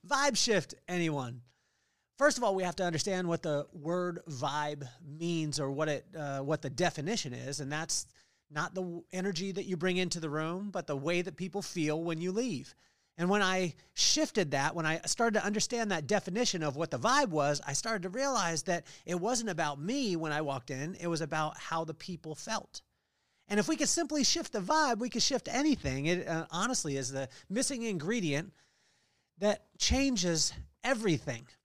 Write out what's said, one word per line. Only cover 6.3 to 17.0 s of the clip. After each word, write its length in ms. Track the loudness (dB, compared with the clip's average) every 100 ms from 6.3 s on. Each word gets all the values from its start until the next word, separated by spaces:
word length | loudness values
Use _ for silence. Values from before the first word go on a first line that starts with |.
| -4
what 220 | -2 -2
the 80 | -2
definition 640 | 0 0 0 -2 -2 -4
is, 260 | -8 -6 -6
and 120 | -4
that's 340 | -4 -2 -4 -4 _ _ _ _
not 220 | -4 -4
the 80 | -2
w-, 220 | -6 -6 -8
energy 400 | -4 -2 -2 -4
that 140 | -6 -4
you 100 | 0
bring 220 | 2 2
into 220 | 0 -2
the 100 | -2
room, 400 | -2 -2 -4 -4
but 160 | -6 -4
the 80 | -2
way 260 | 0 0
that 140 | -2 -6
people 260 | -6 -4
feel 420 | -6 -2 0 0
when 180 | -2 -2
you 100 | -2
leave. 420 | -2 -2 -4 -8 -20 _ _ _ -2
And 120 | 2
when 120 | 4
I 320 | 4 2 0 -4 _
shifted 580 | 2 4 4 2 2 2
that, 240 | 2 2 2
when 100 | 0
I 140 | 0 -2
started 340 | 2 2 2
to 60 | 2
understand 460 | 0 0 0 0
that 160 | 0 2
definition 540 | 0 2 0 0 2
of 120 | -2 -2
what 160 | -2
the 80 |
vibe 300 | 0